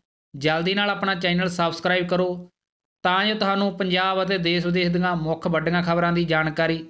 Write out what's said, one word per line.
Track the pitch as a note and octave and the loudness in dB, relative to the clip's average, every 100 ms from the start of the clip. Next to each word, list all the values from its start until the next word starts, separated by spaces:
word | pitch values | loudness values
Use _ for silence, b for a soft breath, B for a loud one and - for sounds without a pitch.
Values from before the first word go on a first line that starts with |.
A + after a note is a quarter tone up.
| _ _ _ | _ _ _
ਜਲਦੀ | C#3+ D3+ D#3+ F3 | -4 0 0 0
ਨਾਲ | G3+ G#3 | 0 0
ਆਪਣਾ | G3 G3 F#3 | 0 -2 0
ਚੈਨਲ | F3+ F3 F3+ | 0 0 0
ਸਬਸਕ੍ਰਾਈਬ | F3 E3+ E3+ F3+ F3+ F3+ | 0 -2 0 0 0 0
ਕਰੋ | F3+ F3+ F3+ F3+ _ _ _ _ _ | 0 0 -4 -10 _ _ _ _ _
ਤਾਂ | F#3 F#3 G#3 | 0 2 0
ਜੋ | G#3+ | 0
ਤੁਹਾਨੂੰ | G3 G3+ G3+ F#3 | 0 0 0 -2
ਪੰਜਾਬ | F#3+ F3+ F#3+ F#3+ | -2 0 0 0
ਅਤੇ | F#3 F#3+ | 0 0
ਦੇਸ਼ | E3+ F3 F3 | 0 0 0
ਵਿਦੇਸ਼ | F3+ F3 | 0 2
ਦੀਆਂ | F3 F3+ E3+ | 2 0 0
ਮੁੱਖ | D#3 D#3+ F#3 | -2 -2 -2
ਵੱਡੀਆਂ | D#3+ D#3+ F3 | 0 0 0
ਖਬਰਾਂ | F3 E3+ E3+ | 0 0 2
ਦੀ | E3+ E3 | 0 2
ਜਾਣਕਾਰੀ | D#3+ D#3+ D#3 D#3+ D#3+ D#3+ | 0 0 0 0 0 -6